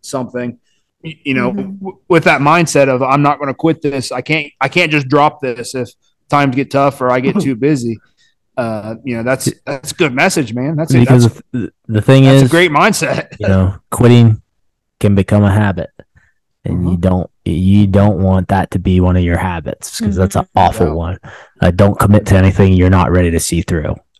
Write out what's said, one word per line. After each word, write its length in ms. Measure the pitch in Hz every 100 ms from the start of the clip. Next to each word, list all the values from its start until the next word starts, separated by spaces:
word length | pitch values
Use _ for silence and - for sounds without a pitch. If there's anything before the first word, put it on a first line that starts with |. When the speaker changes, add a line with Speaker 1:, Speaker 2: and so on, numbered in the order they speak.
Speaker 1:
something, 560 | - 131 117 123 123 120 _ _ _ _
y-, 160 | 160 156
you 100 | 143
know, 180 | 131 123
Speaker 2:
Mm-hmm. 260 | 196 196 -
Speaker 1:
w-, 180 | 190 - -
with 160 | 165 175
that 160 | 143
mindset 460 | 143 170 165 139 135
of, 120 | 127
"I'm 180 | 131 143
not 160 | 143 143
gonna 140 | 139
quit 280 | 127 165 156
this. 300 | 147 139 -
I 100 | 127
can't, 300 | 131 156 147 -
I 80 | 139
can't 220 | 175 165
just 160 | 147 131
drop 320 | 143 147 147
this 340 | 131 120 117 131
if 140 | 117 _ _ _ -
times 260 | 143 139 127
get 160 | 131
tough 280 | 139 139 -
or 100 | 127
I 80 | 127
get 200 | 131 196
Speaker 3:
<laughs> 0 |
Speaker 1:
too 140 | 139 113
busy." 440 | 139 143 117 110 _ _ _ _ _ -
Uh, 380 | 117 107 107 113
you 120 | 131 117
know, 60 |
that's, 280 | 117 131 - - -
that's 260 | 139 -
a 40 | -
good 180 | 151
message, 400 | 127 185 185 117
man. 220 | 120 135 151
That's 180 | 165
a, 60 | 127
Speaker 3:
Because 280 | 120 127 113
Speaker 1:
that's, 140 | - -
Speaker 3:
the, 220 | 123 92 _ -
the 140 | 107
thing 220 | 104 135 135
Speaker 1:
that's 180 | 135
Speaker 3:
is, 60 | 131
Speaker 1:
a 20 |
great 200 | 170 180
mindset. 640 | 147 208 - 139 - - -
<laughs> 20 |
Speaker 3:
you 80 | -
know, 280 | 95 92 - -
quitting 500 | - 120 120 117 110 _ _ _ _ _ -
can 140 | 104 98
become 280 | 95 104
a 80 | 101
habit, 380 | 104 101 87 - _ - _ _ _ _ _ -
and 180 | 87
you 60 | 87
Speaker 1:
Mm-hmm. 100 | 87
Speaker 3:
don't, 280 | 92 90 - _ -
you 420 | 85 95 101 101
don't 340 | 98 104 92
want 280 | 95 95 87
that 200 | 95 92
to 80 | 92
be 200 | 92 92
one 160 | 90 90
of 60 |
your 140 | 87 85
habits 640 | 92 85 - - - -
'cause 160 | 214 190
that's 200 | 196 -
an 80 |
Speaker 2:
Mm-hmm. 160 | - -
Speaker 3:
awful 280 | 90 - 85
Speaker 1:
Yeah. 60 |
Speaker 3:
one. 240 | 80 82 92 - - - -
Uh, 100 | 90
don't 260 | 90 101 -
commit 260 | 98 104 -
to 80 | 95
anything 380 | 95 - 98
you're 160 | 92 92
not 200 | 92 87
ready 200 | 90 87
to 80 | 82
see 220 | - 85
through. 340 | - 85 76 - _